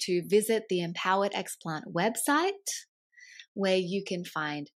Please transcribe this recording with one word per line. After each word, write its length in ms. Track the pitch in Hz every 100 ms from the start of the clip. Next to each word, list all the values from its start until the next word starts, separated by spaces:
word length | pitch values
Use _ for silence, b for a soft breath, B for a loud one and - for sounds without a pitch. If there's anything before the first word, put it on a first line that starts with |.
to 260 | - 175 170
visit 380 | 202 214 220 -
the 120 | 180
Empowered 520 | 170 175 185 190 202
Explant 500 | - 190 - 170 156 -
website, 560 | 170 208 269 - 294 370 403 - - - _ _ B B B B
where 240 | - 196 190
you 260 | 175 190
can 200 | 190 180
find 460 | 175 160 151 147 147 _